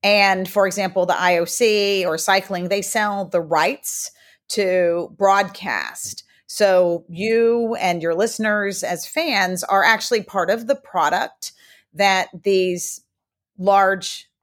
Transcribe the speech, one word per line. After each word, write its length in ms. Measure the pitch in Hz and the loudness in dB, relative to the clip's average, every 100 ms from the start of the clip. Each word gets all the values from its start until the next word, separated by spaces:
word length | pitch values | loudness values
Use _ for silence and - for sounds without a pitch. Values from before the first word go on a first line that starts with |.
And 440 | 202 208 196 190 185 | 4 4 4 2 -2
for 200 | 208 196 | 0 0
example, 400 | 190 190 185 180 | 0 -2 0 0
the 120 | 160 | 2
I 200 | 180 175 | 2 2
O 60 | 170 | 0
C 600 | - 233 208 202 196 180 | 0 2 2 2 0 -2
or 140 | 160 | -2
cycling, 500 | - 196 190 185 175 | 0 0 0 -6 -2
they 140 | 202 | -4
sell 420 | - 220 208 202 185 | -2 -2 -2 -4 -2
the 160 | 175 | -4
rights 720 | 160 156 170 277 - - - _ _ _ _ | 0 0 0 -2 -8 -10 -10 _ _ _ _
to 640 | - 190 185 175 170 170 - | -2 0 2 2 0 -4 0
broadcast. 1040 | 196 196 196 - 190 107 60 - - - _ _ _ | 2 4 0 -6 -6 -4 -6 -10 -12 -14 _ _ _
So 600 | - 202 185 175 170 170 | 0 4 4 4 0 -6
you 640 | 170 214 226 233 233 226 226 | -6 0 2 2 2 -2 -2
and 240 | 185 175 | -2 -2
your 100 | 165 | -2
listeners 720 | 170 220 - 220 208 202 190 | 0 -2 0 -2 0 -2 -4
as 240 | - 170 - | -6 -6 -6
fans 560 | - 330 214 185 180 | -4 -2 0 0 -2
are 200 | - 196 | 0 2
actually 380 | 196 220 - 226 | 4 2 0 -4
part 300 | 190 196 170 | -2 -2 0
of 160 | 226 226 | -2 0
the 80 | 277 | -4
product 760 | - 180 151 247 - _ - _ _ - _ 160 | -2 0 2 0 -2 _ -16 _ _ -20 _ 0
that 320 | 196 190 - 175 | 2 2 -2 -4
these 580 | - 190 185 180 - - _ _ _ _ _ - | 0 2 2 -2 -8 -12 _ _ _ _ _ -2
large 720 | 185 196 190 190 - - - _ | 4 4 4 0 -4 -12 -16 _